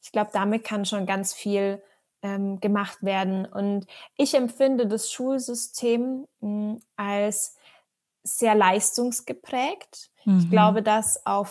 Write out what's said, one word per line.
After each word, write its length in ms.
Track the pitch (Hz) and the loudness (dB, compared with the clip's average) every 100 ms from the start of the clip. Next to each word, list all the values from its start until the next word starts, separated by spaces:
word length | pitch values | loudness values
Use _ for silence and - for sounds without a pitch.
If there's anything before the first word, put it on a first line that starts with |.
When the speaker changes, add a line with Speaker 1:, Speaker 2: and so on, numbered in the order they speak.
Speaker 1:
Ich 100 | - | -6
glaube, 200 | 214 214 | -4 -2
damit 300 | 196 202 220 | 0 0 -2
kann 220 | - 214 190 | -4 -6 -4
schon 200 | 208 185 | -4 -2
ganz 280 | 196 190 | -2 -4
viel, 500 | - 208 202 196 196 _ _ _ _ | -6 -2 0 0 -4 _ _ _ _
ähm, 360 | 202 196 196 190 | -8 -4 -4 -2
gemacht 440 | 208 208 196 - | 0 0 -2 -4
werden. 420 | 190 190 190 190 190 | -2 0 0 -2 -4
Und 400 | 196 202 202 - - - - | -4 -2 -2 -6 -18 -10 -2
ich 160 | 285 | 0
empfinde 540 | 269 240 - 269 254 214 | 2 0 2 2 2 0
das 240 | 220 - | -2 -4
Schulsystem, 1120 | - 254 269 247 233 - - 240 233 254 262 277 - | -4 -2 -2 -4 -8 -8 -4 0 0 -2 -6 -10 -10
mm, 380 | 208 208 208 226 _ - | -6 -4 -4 -8 _ -8
als 600 | 202 202 208 208 - - - _ _ _ _ _ | -4 0 0 -2 -6 -10 -20 _ _ _ _ _
sehr 320 | - - 226 214 | -6 0 4 6
leistungsgeprägt. 1500 | 185 202 - 240 247 233 - - - 254 285 392 - - - _ 208 | 6 4 0 -2 -2 -4 -8 -12 -6 -4 -4 -6 -14 -20 -20 _ 2
Ich 0 | 190 170 | 4 6
Speaker 2:
Mhm. 40 | |
Speaker 1:
glaube, 320 | 214 214 214 | 6 6 6
dass 420 | 214 220 220 - 202 | 2 2 2 -2 0
auf 220 | 196 202 | -2 -2